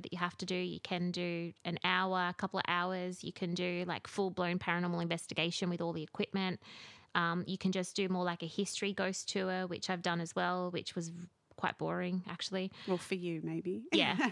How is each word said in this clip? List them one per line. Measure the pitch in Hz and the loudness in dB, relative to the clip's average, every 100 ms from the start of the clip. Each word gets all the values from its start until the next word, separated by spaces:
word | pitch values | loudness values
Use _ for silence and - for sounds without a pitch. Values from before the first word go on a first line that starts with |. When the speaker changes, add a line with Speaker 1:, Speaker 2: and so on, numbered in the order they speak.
Speaker 1:
that | 180 | -4
you | 175 | -2
have | 180 - | -2 -2
to | 180 | -2
do. | 185 | 0
You | 180 170 | 0 -4
can | - 180 180 | -2 0 0
do | 175 175 170 170 - 170 | 0 0 0 -4 -6 -4
an | 170 | 0
hour, | 180 185 190 185 180 | 2 4 4 2 0
a | |
couple | 180 185 190 | 0 -2 0
of | - | 2
hours. | 175 180 185 180 180 - | 2 2 0 -2 -4 -8
You | |
can | - 175 | -2 0
do, | 180 180 175 180 | 0 0 0 -2
like, | 147 - | -2 -4
full-blown | - 190 175 175 180 | 0 0 2 2 2
paranormal | - 170 175 170 | 2 2 2 2
investigation | 170 165 - - 165 - 185 | 0 0 -2 0 0 2 0
with | 175 | 0
all | 170 | 0
the | 165 | -2
equipment. | 151 - 202 196 185 180 - - - - - 175 | -4 -2 -2 0 0 -2 -8 -18 -18 -20 -2 2
Um, | 170 170 - | 2 2 -2
you | 185 | 0
can | 190 | 2
just | 185 180 - | 2 0 0
do | 190 | 2
more | 185 | 2
like | 180 170 | 2 0
a | 165 | -4
history | - 196 - 202 | -2 -2 0 -2
ghost | 196 190 190 - | 0 0 0 -2
tour, | 196 185 185 185 | 0 0 0 -2
which | 180 - | -4 -2
I've | 185 | 0
done | 180 170 | 2 0
as | 165 - | 0 2
well, | 180 180 180 | 2 2 0
which | 175 - - | -2 -4 -4
was | 165 175 175 _ _ - | -4 -6 -14 _ _ -4
quite | - - | -4 -2
boring, | 160 175 180 185 180 | -2 0 0 -2 -2
actually. | 170 - 190 185 - - | -6 -4 -2 -4 -6 -2
Speaker 2:
Well, | 180 | 0
for | - | 0
you, | 190 175 165 | -4 -2 -2
maybe. | 160 165 180 196 269 | -2 -2 -2 -4 2
<laughs> | |
Speaker 1:
Yeah, | 208 156 175 262 | 4 4 4 2